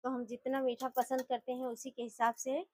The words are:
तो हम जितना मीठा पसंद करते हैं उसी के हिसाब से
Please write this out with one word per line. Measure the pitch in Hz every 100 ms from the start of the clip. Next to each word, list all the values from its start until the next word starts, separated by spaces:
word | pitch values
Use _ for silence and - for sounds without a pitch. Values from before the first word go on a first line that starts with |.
तो | 247
हम | 254 226
जितना | 233 254 269
मीठा | 262 240 262
पसंद | 247 247 262
करते | 254 247 240
हैं | 247 254
उसी | 233 262
के | -
हिसाब | 240 - 233 233
से | 262 285 392